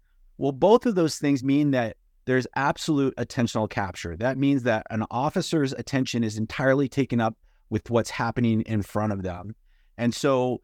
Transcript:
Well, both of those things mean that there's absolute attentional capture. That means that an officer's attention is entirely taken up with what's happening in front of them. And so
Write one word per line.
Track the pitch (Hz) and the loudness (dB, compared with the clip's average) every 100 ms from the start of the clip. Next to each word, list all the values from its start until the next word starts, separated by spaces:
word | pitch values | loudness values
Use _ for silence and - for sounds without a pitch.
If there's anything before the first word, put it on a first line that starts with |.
| _ _ _ - | _ _ _ -4
Well, | 139 | -4
both | 131 180 240 | 2 6 6
of | 247 | 4
those | 180 160 - | 2 0 0
things | 147 139 | 0 0
mean | 135 139 147 | 2 2 4
that | 131 113 - _ _ - | 2 0 -6 _ _ 0
there's | 127 120 - | 0 0 0
absolute | 139 165 - 147 135 - | 0 -2 0 2 2 0
attentional | 120 - 120 113 107 | -6 -2 -2 0 -2
capture. | - 95 87 85 | -2 -6 -6 -10
That | 82 120 135 | -4 -4 0
means | 139 139 | 2 2
that | 120 110 - | 2 0 -2
an | 110 107 | -6 -4
officer's | 120 147 185 156 165 135 | -2 -2 -2 0 0 0
attention | 139 - 135 131 120 | -2 -4 -2 0 -2
is | 113 107 | -2 -2
entirely | 110 - 135 135 135 | -6 0 2 2 2
taken | - 131 120 | 0 0 2
up | 113 - _ _ - | 0 -2 _ _ -6
with | 107 - | -4 0
what's | 117 107 | 0 0
happening | - 117 - 117 110 | -2 -4 0 2 2
in | - 110 | 0 -2
front | 95 107 107 | -2 -2 -2
of | 98 | -2
them. | 92 87 98 - _ _ _ - | -4 -8 -12 -16 _ _ _ -4
And | 120 | -2
so | - 143 131 127 120 | 0 0 2 0 -4